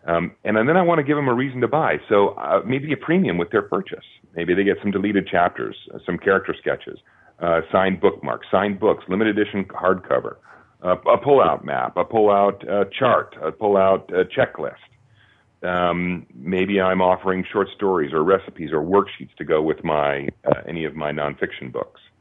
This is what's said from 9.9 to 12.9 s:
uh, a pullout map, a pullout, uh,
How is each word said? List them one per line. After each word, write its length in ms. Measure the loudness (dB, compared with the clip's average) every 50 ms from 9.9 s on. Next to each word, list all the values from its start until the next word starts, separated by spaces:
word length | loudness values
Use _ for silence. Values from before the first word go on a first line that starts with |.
| 0 0 0 -2 -2 -2 -2 -4 -14 _ _ -20 -20 -20 _ _ _ _ -2
uh, 140 | -2 -2 0 2
a 100 | 2 2
pullout 460 | 2 4 4 4 6 6 4 2 -2 -4
map, 320 | -4 -4 -2 -2 -2 -2
a 60 | -2 -4
pullout, 640 | 0 2 2 4 6 6 6 4 2 0 -2 -6 -4
uh, 160 | 0 0 0 -2